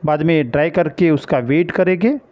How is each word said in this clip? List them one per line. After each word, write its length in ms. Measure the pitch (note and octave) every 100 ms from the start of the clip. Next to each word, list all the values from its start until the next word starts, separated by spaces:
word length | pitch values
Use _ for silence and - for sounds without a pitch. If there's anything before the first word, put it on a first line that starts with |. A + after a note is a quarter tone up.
बाद 200 | D3+ D3+
में 280 | D#3 E3 C3
dry 200 | C#3+ D#3+
करके 400 | F#3 E3 - E3+
उसका 280 | D3+ - C#3+
weight 320 | A#2+ D3 F3
करेंगे 480 | - F#3 F#3 G#3+ C#4+ _